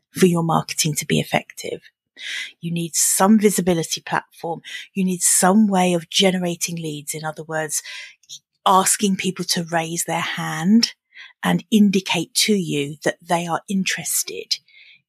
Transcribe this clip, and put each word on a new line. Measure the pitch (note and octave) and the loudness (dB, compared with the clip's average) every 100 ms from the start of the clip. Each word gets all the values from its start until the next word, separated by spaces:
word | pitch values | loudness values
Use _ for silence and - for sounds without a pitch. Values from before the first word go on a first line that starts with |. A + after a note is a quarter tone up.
| _ | _
for | - F#3 | 2 4
your | E3+ | 4
marketing | E3 D#3 - - D#3+ D3+ | 2 0 -2 -4 -4 -4
to | - | -2
be | D3+ | -2
effective. | C#3+ D3+ - - - - - _ _ - - - - - | 0 -2 -4 -12 -10 -12 -14 _ _ -16 -12 -10 -12 -10
You | E3+ | -6
need | E3+ E3+ - | -4 -4 -2
some | - - F#3+ A3 | 0 4 6 6
visibility | G#3 F#3+ F3+ E3+ D#3 - | 6 2 0 0 -2 -6
platform. | - D#3+ - _ E3 D#3 - - - | -6 -6 -6 _ -10 -10 -12 -18 -10
You | G3 | -2
need | F#3 F3+ | -2 0
some | - - F#3 G3+ G#3+ | 0 2 4 6 4
way | F#3+ F3+ | 4 2
of | F3 E3 | 0 -2
generating | - G3 F#3 F3+ E3+ - E3+ | 0 2 2 -2 -4 -6 -6
leads. | D#3+ D3 D3 D#3 | -8 -8 -10 -10
In | D#3 | -10
other | D3+ | -10
words, | D#3 D#3+ D#3 - - - - - - - _ _ - | -6 -4 -4 -6 -8 -14 -16 -20 -20 -20 _ _ 2
asking | F#3+ F#3+ - G#3 F#3+ | 4 4 2 0 0
people | F#3 - F3 | -2 -4 -4
to | F#3 | -4
raise | E3 E3+ E3 E3+ - | -2 -4 -2 -4 -4
their | E3 | -4
hand | - - E3 D#3 E3+ A3 A3+ - _ - - _ | -4 -6 -6 -2 4 4 4 -4 _ -20 -20 _
and | - F3 - | -2 -2 2
indicate | A3 G#3 F#3+ F#3+ F3 D#3+ - | 4 4 2 -2 -4 -4 0
to | - | 2
you | G#3 E3 D3 C#3+ D3+ | 0 0 -2 -4 -4
that | - - | -4 -4
they | E3+ E3+ E3+ | -2 -2 -2
are | D#3+ - | -6 -4
interested | G3 F#3 - D#3 - - - - - _ _ - _ | -2 -2 -4 -4 -6 -6 -8 -8 -8 _ _ -20 _